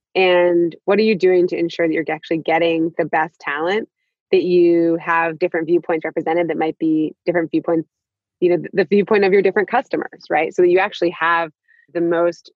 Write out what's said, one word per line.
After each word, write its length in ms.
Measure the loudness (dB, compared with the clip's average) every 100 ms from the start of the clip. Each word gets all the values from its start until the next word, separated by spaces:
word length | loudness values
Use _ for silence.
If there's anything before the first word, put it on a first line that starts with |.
| _
And 640 | 0 4 4 4 2 0 -4
what 160 | 0 2
are 40 |
you 120 | 2 2
doing 320 | 2 4 2
to 100 | -2
ensure 300 | -6 -2 -2
that 60 |
you're 120 | -2 -4
actually 300 | -6 -4 -6
getting 540 | -2 0 0 0 -2 -2
the 80 | -2
best 340 | -2 -4 _
talent, 500 | -8 -6 -2 -4 -6 _ _ _ _
that 120 | 0
you 540 | 2 4 4 4 2 -2
have 420 | -2 -2 -2 -2
different 260 | -4 -4 0
viewpoints 400 | -2 0 -4 -4
represented 440 | -6 -2 -2 -2
that 80 | -2
might 200 | -4 -2
be 380 | -2 0 -2 -6 -4
different 240 | -4 -2
viewpoints, 400 | -4 -2 -4 -4 _ _ _ _ _
you 100 | 0
know, 140 | 0 -2
the 120 | -4 0
viewpoint 380 | 0 2 2
of 100 | 2
your 80 | 2
different 280 | 2 0 -2
customers, 540 | -4 -4 -8 -8 -16 -4
right? 240 | -2 -2
So 80 | 0
that 80 | 2
you 80 | 4
actually 340 | 0 -2 -4
have 400 | -2 0 0 -2 _ _ _ _
the 80 | -4
most 500 | -2 0 0 -2 -16